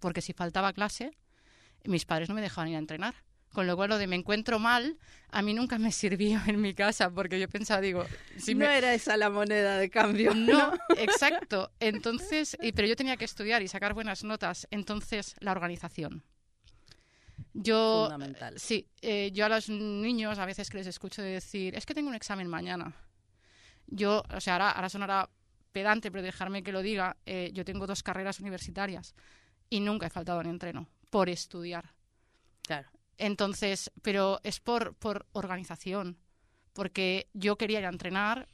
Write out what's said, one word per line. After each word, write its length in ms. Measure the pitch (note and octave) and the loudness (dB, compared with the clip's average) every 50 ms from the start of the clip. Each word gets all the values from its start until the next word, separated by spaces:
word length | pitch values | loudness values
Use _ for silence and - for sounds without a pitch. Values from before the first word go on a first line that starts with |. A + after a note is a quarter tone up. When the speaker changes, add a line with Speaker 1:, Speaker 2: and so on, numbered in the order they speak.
Speaker 1:
porque 220 | - F3 E3 F3+ - | -4 -2 -2 -2 -4
si 100 | - F3 | -6 -4
faltaba 360 | - F3+ E3+ D#3 F#3+ G3 G3 | -4 -4 -2 0 2 2 2
a 40 | F#3+ | 2
clase, 380 | G3+ G#3 G#3 - - A#3+ D4 D#4 _ _ _ _ _ _ _ _ _ _ _ _ _ - | 0 -2 -2 -2 -4 -8 -10 -10 _ _ _ _ _ _ _ _ _ _ _ _ _ -4
mis 220 | G3+ F3+ D#3+ - | 0 0 0 0
padres 240 | - E3+ D#3+ E3+ E3+ | 0 0 0 0 -2
no 40 | G3+ | -4
me 60 | G#3+ | -4
dejaban 300 | G#3 F#3 - F#3 D#3+ D#3+ | -4 -4 -4 -4 -4 -4
ir 60 | E3 | -4
a 20 | D#3 | -4
entrenar. 360 | D#3 D3+ D#3 D#3 F#3+ A#3 - - - _ _ _ _ _ - | -6 -6 -6 -4 -4 -6 -6 -8 -14 _ _ _ _ _ -2
Con 140 | G#3 F#3 | 0 2
lo 100 | F3+ F3+ | 2 4
cual, 140 | F3+ G3 G3+ | 4 4 2
lo 80 | A3 G#3 | 2 2
de 80 | G3+ | 2
"me 100 | F#3 F3+ | 0 0
encuentro 420 | F3+ E3+ - G#3 G#3+ A3 - A#3 G#3+ | 0 0 2 0 0 2 2 2 4
mal", 380 | A3 A#3 B3 A#3+ A#3+ D4 E4 - - - - - - - | 4 6 4 4 4 0 -4 -6 -10 -20 -20 -20 -12 -4
a 140 | - G#3 G3 | -2 0 2
mí 100 | G#3 G#3 | 2 2
nunca 240 | A3+ B3+ A#3+ B3 | 0 0 0 0
me 160 | A3 A3 A3+ - | 2 2 0 0
<laughs> 0 | |
sirvió 480 | - - G3 G3 F#3 G#3 G#3 G#3+ G#3+ F3+ | 2 0 0 2 2 2 4 4 2 2
en 120 | G#3+ G#3 G#3 | 2 2 2
mi 140 | G#3+ G3 F#3 | 2 2 2
casa, 380 | - G3+ G#3 A3 - G3+ F3+ | 2 2 2 4 4 2 2
porque 280 | F3 F#3 G3 - F3+ F#3 | 2 0 -2 0 0 -2
yo 120 | F#3 - | -2 -2
pensaba, 320 | - G3+ G#3+ - G#3+ G3 G3 | -2 -4 -2 2 2 2 2
digo, 240 | G3 F3+ F3+ E3 - - - - - - F#3+ | 2 0 -2 -2 -4 -8 -12 -14 -16 -14 -8
si 160 | - A3 A3 | -2 0 2
Speaker 2:
No 60 | C4 D4 | 4 4
Speaker 1:
me 120 | D4 C#4+ C4+ | 6 6 6
Speaker 2:
era 160 | B3 B3 A#3+ | 6 4 4
esa 240 | A3+ - - G#3+ G#3+ | 2 2 2 2 4
la 100 | G#3 G#3 | 4 4
moneda 480 | G3+ G#3 G#3 G#3 G#3+ G#3 G3+ G3 G3 | 2 2 2 2 4 4 4 4 4
de 140 | F#3+ G3 F#3 | 2 2 2
cambio, 440 | - A#3 A3+ G#3 G#3 G#3+ A3+ - G#3+ | 6 6 6 6 6 6 6 6 6
Speaker 1:
No, 360 | A3 A3+ A#3+ C#4 D4 D4 D4 | 6 6 8 8 8 8 6
Speaker 2:
¿no? 80 | F4+ E4+ - - | 4 0 4 4
<laughs> 80 | E4+ | 4
Speaker 1:
exacto. 720 | - A3+ - G#4 - C#4 D4 D#4+ F4+ - - G#3+ F#3+ F#3+ - _ - | 4 4 4 4 6 6 4 4 2 -2 -2 -2 -2 -2 -4 _ 0
Entonces, 760 | A#3 A3 G#3+ - - A#3 A#3 A#3+ F#4 G4+ D#4+ D#4 D4+ - - - A#3 | 0 0 0 0 -2 -2 -2 -2 -2 -2 0 0 0 -2 -4 -4 -2
y, 100 | A#3 - | -2 2
pero 160 | - G#3 G#3+ | 4 4 4
yo 80 | A3+ | 4
tenía 220 | - C4+ C4 B3 G#3 | 2 0 -2 -2 -2
que 80 | A3+ | -4
estudiar 340 | G#3+ - - G#3 G#3+ A#3 A#3 | -6 -6 -4 -2 2 2 2
y 80 | G3 F#3+ | 2 0
sacar 240 | - G3 G#3+ A3 G#3 | -4 -2 -2 -2 -2
buenas 320 | A3 A3 A3 G3 - - | -2 -4 -4 -6 -6 -6
notas. 420 | G#3 A3 G#3+ G#3 F3 F3+ - - - | -6 -4 -2 -2 -4 -4 -4 -8 -8
Entonces, 640 | G#3 G#3 F#3+ - G#3 G#3 G#3 - A3+ G#3 G3 - - - | -6 -6 -4 -4 -4 -4 -4 -4 -6 -6 -6 -6 -10 -6
la 120 | - G3+ F#3+ | -2 -2 -2
organización. 720 | F#3 E3+ F3 F3 F3 - E3+ - - D#3 D3 - D#3+ - _ _ _ _ _ _ _ _ - - - _ - - _ _ _ _ _ _ - - - - - - | 0 -2 -4 -6 -6 -10 -12 -8 -8 -8 -8 -8 -10 -16 _ _ _ _ _ _ _ _ -20 -20 -20 _ -20 -20 _ _ _ _ _ _ -20 -18 -18 -16 -12 -10
Yo, 500 | A3 F#3+ A3 A3 A3 A3 A3 A3 A3 A3 | -4 0 4 4 6 6 6 6 4 4
Speaker 2:
Fundamental. 540 | G#3 D3+ C#3+ C#3 C#3 C3+ - A#2+ B2 C#3+ - | 2 0 -4 -8 -10 -10 -10 -10 -12 -10 -8
Speaker 1:
sí, 300 | - - A3+ G3 - _ _ _ - | -4 -2 -2 -2 -2 _ _ _ -4
eh, 280 | A3+ G#3 G3+ G3+ G3 F#3 | -2 -2 0 -2 -2 0
yo 120 | G3+ G#3+ | 2 2
a 40 | G#3+ | 2
los 200 | A3 A3 A3 A3 | 2 2 0 -2
niños 720 | G#3+ G#3 G#3+ G#3+ G#3 G3+ G#3+ A#3 B3 A3+ A3 G#3+ G#3+ G3+ | -4 -4 -4 -4 -4 -2 0 0 0 0 0 -2 -2 -4
a 80 | F#3 | -4
veces 240 | F#3 F#3+ - G3+ - | -6 -6 -6 -8 -8
que 80 | - G3 | -8 -8
les 80 | F#3+ | -8
escucho 340 | F#3 F3 - - F#3+ - - G3+ | -8 -10 -10 -10 -12 -10 -8 -6
decir, 520 | F#3+ F#3+ F#3 - - - G3+ F#3 F#3 - | -6 -6 -6 -6 -6 -6 -6 -4 -4 -6
"Es 100 | - - | -6 -8
que 100 | - D4 | -6 -4
tengo 140 | D4+ D4 C#4+ | -4 -4 -4
un 60 | B3 | -4
examen 320 | A3 - - G3+ F#3+ F#3 F3 | -6 -6 -6 -6 -6 -4 -6
mañana". 460 | E3+ E3 F3 F3+ F3+ F3 - D#3 - - - - _ _ _ _ _ _ _ _ _ _ - - - _ _ | -6 -6 -6 -6 -6 -6 -8 -10 -12 -16 -20 -20 _ _ _ _ _ _ _ _ _ _ -20 -20 -20 _ _
Yo, 360 | - - G3 G#3 G3+ G#3 G#3+ - - - | -10 -4 0 2 4 4 4 2 -2 -6
o 60 | - | -6
sea, 140 | - G3 F3+ | -2 0 2
ahora, 160 | F3+ G3 G#3 | 4 4 2
ahora 180 | - - F#3 F#3 | 2 2 -2 -4
sonará 400 | - G3+ G3+ F#3+ G3 F#3+ F#3 - _ _ _ _ _ _ _ _ - | -4 -4 -2 0 0 0 0 -2 _ _ _ _ _ _ _ _ -6
pedante, 380 | G3 G3 G#3 G#3+ A3+ A3 G#3 | -2 2 2 2 2 0 -6
pero 120 | F3+ G3 F3+ | -6 -6 -6
dejarme 400 | F#3 F#3 - F#3 F#3 G3 G3 F3+ | -6 -6 -6 -6 -6 -6 -6 -6
que 100 | G3+ F#3+ | -4 -4
lo 100 | F#3+ F#3+ | -2 -2
diga, 340 | G#3 A3 G3 F#3 F#3 - - - | -2 0 0 -2 -2 -4 -6 -8
eh, 240 | G#3+ F#3+ F#3 F3+ E3+ - | -8 -6 -4 -4 -6 -6
yo 120 | F#3+ F3 | -8 -8
tengo 220 | F#3+ F#3 G3+ G3 | -6 -6 -6 -6
dos 160 | F#3 G3+ - - | -6 -6 -6 -6
carreras 380 | G3 F3+ F3+ F#3+ G3 F#3+ - | -6 -6 -4 -4 -6 -6 -8
universitarias 760 | G3 G3+ F#3 F3 - - E3+ F#3+ G3+ G3 F3+ E3 - - - - - - - _ _ _ _ _ _ - | -8 -10 -10 -10 -10 -10 -6 -4 -4 -4 -6 -8 -12 -16 -20 -20 -20 -20 -20 _ _ _ _ _ _ -2
y 120 | A3+ G3+ | -2 0
nunca 260 | G3+ G#3 G#3+ G#3+ - | 2 2 0 -2 -2
he 40 | E3 | -6
faltado 280 | - - E3+ F3+ F3 E3+ | -6 -6 -4 -2 -2 -2
a 40 | E3 | -2
un 60 | E3+ | -4
entreno 400 | E3+ F3 - F3 E3 - D#3+ - _ _ _ - | -6 -6 -6 -8 -8 -10 -12 -14 _ _ _ 0
por 180 | - G#3 F#3 F3+ | 2 4 4 4
estudiar. 640 | F3 E3 - - - F3+ E3+ F3 F3 E3+ - - _ _ _ _ _ _ _ _ _ _ _ _ _ _ - | 2 -4 -6 -10 -10 -10 -8 -8 -8 -8 -10 -12 _ _ _ _ _ _ _ _ _ _ _ _ _ _ -8
Speaker 2:
Claro. 260 | - D#3+ C#3+ C#3 - _ - _ _ _ - | -6 -6 -6 -6 -10 _ -20 _ _ _ -4
Speaker 1:
Entonces, 720 | G#3 G3+ G#3 - G#3 G3 G3 - G#3+ G3 G3 F#3+ - - - - - | -2 -2 0 0 0 0 0 0 -2 -2 -2 -2 -4 -8 -10 -8 -2
pero 380 | A3 G3 G3 F#3+ G3 G3 - - | 0 2 2 2 2 2 0 -2
es 160 | G#3 - - | -6 -8 -6
por, 340 | - - A#3+ A#3 A#3 - - | -2 0 0 0 0 -2 -6
por 320 | - - A3 G3+ G3+ - _ - | -6 -4 -4 -4 -4 -6 _ -8
organización, 840 | G#3 G3 F#3 F#3 F3+ F3+ - E3+ - - F#3+ F#3 G#3 F#3+ F3+ F3 - _ _ _ _ _ _ _ _ _ _ - | -6 -6 -4 -6 -8 -8 -10 -12 -10 -8 -6 -4 -4 -4 -6 -8 -12 _ _ _ _ _ _ _ _ _ _ -6
porque 560 | - G3 F#3 - G3 F#3+ F#3 F#3 F#3+ - _ - | -4 -4 -4 0 0 2 2 2 0 -2 _ -6
yo 220 | G3+ F#3 G#3 G#3 | -2 0 0 0
quería 240 | - A3+ G3+ A3 G#3+ | 2 0 0 0 0
ir 60 | F#3+ | -2
a 40 | F3+ | -4
entrenar, 580 | F3+ F3 - F3+ F3+ G3 G#3 G#3 A#3 C4 C4 - | -6 -6 -6 -4 -2 0 0 0 0 -2 -4 -12